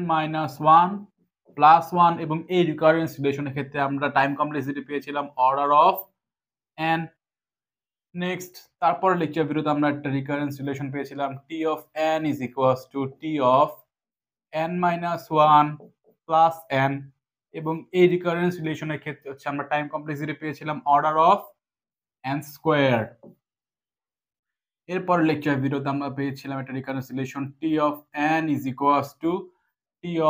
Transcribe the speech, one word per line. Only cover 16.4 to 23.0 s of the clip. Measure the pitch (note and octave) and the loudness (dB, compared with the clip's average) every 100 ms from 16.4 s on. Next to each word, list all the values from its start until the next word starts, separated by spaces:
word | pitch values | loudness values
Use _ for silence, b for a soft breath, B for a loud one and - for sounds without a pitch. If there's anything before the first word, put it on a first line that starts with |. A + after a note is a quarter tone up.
| E3 - - C3+ C3+ | 4 2 -4 0 0
n, | C#3 C#3 _ _ _ _ D#3+ | -2 -10 _ _ _ _ -8
এবং | D#3 D#3+ - F#3 | -6 -6 -4 4
এই | F3 F3 | 4 4
রিকারেন্স | F3+ E3+ F3 F3 | -2 0 -2 -2
রিলেশনের | D#3 D3+ D#3 D3 | -6 -6 -8 -8
ক্ষেত্রে | D3+ C#3 C#3 | -10 -12 -14
হচ্ছে | C#3 D3 | -12 -8
আমরা | C#3+ C#3+ | -8 -4
টাইম | D3 D3 | -4 -4
কমপ্লেক্সিটি | D3+ D3+ C#3+ D3+ D3 | -8 -8 -8 -8 -8
পেয়েছিলাম | D#3 C3+ D3+ D3+ - C#3+ | -10 -10 -8 -8 0 2
order | D#3 D#3 E3+ | 2 4 4
of | G3+ - _ _ _ _ _ _ _ | 4 0 _ _ _ _ _ _ _
n | C3 C#3+ C#3 | -8 -8 -8
square। | - D#3+ D3 C3+ A#2+ | -6 0 2 4 2